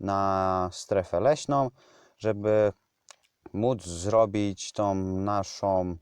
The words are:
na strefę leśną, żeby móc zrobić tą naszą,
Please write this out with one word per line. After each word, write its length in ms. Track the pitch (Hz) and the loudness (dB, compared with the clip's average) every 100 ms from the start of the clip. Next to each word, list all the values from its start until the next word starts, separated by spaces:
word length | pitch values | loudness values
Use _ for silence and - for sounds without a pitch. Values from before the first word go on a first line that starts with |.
na 680 | 95 98 98 95 95 92 90 | -2 0 0 2 0 0 -2
strefę 480 | - - 101 92 87 | -6 -2 -2 0 0
leśną, 500 | 117 151 - 143 135 _ _ _ _ - | 2 2 0 0 0 _ _ _ _ -6
żeby 540 | 107 104 107 107 107 - _ _ _ - _ _ - | -4 0 2 4 2 0 _ _ _ -20 _ _ -8
móc 320 | 98 117 117 | -2 0 0
zrobić 880 | 87 85 95 110 110 104 104 95 - | -4 -6 2 4 4 2 -2 -4 -10
tą 220 | - 101 | -4 -2
naszą, 1040 | 95 95 95 98 104 95 - 101 92 90 85 | 0 -2 -2 -2 -2 -4 -4 0 0 -2 -6